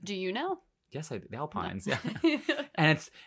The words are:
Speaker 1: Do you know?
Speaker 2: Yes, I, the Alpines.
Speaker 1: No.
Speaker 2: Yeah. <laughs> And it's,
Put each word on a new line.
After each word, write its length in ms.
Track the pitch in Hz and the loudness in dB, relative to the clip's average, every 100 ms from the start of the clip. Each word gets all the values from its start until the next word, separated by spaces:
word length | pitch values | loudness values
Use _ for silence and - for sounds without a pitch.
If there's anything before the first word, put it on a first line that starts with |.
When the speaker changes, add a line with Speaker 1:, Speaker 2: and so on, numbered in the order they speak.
Speaker 1:
Do 100 | 170 | -8
you 200 | 196 185 | -4 -2
know? 260 | 220 349 359 _ _ _ | -2 -2 -4 _ _ _
Speaker 2:
Yes, 220 | 143 156 | -10 -6
I, 60 | 110 | -8
the 180 | - 113 | -8 -8
Alpines. 500 | 151 - 87 95 - | -6 -4 -4 -4 0
Speaker 1:
No. 100 | 131 240 220 | 0 -2 0
Speaker 2:
Yeah. 160 | 330 294 | 2 2
<laughs> 320 | - 285 285 | 2 -2 -2
And 160 | - 156 151 | 4 6 6
it's, 120 | - - | 0 -10